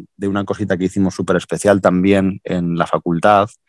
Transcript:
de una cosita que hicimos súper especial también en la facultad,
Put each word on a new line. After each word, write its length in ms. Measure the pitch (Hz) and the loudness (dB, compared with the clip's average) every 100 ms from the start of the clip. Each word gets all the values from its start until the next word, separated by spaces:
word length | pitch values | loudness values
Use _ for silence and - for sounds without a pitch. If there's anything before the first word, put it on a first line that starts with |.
| - - | -10 -8
de 120 | 101 | -4
una 160 | 101 98 | -4 -4
cosita 320 | 101 101 90 | -6 -4 -2
que 80 | 92 | -2
hicimos 280 | 101 95 | 0 -2
súper 220 | - 92 87 | -2 -2 -2
especial 460 | - 82 104 98 | -2 -2 2 2
también 580 | 92 90 98 98 95 98 - | 2 2 2 2 0 -4 -6
en 320 | 90 87 85 | -4 -2 -2
la 100 | 87 | -2
facultad, 640 | 80 87 82 104 101 104 - | -2 -2 0 4 4 2 -6